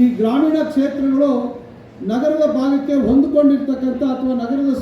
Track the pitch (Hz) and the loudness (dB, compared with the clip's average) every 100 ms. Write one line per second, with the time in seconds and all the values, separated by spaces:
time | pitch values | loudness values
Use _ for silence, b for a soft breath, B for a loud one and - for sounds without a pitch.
0 | 247 196 220 269 311 311 - 269 277 277 | 2 2 0 2 2 0 0 -2 -2 -2
1 | 269 269 285 240 240 - - - - - | 0 2 2 0 -4 -10 -18 -20 -20 -10
2 | 185 247 302 311 302 247 269 277 294 285 | -4 -2 0 0 0 0 0 0 0 0
3 | 220 269 277 294 285 277 277 247 254 247 | 2 2 2 4 4 2 -2 -4 -4 -2
4 | 269 254 262 240 233 269 277 247 | -4 -2 -2 -4 -2 -2 -2 -2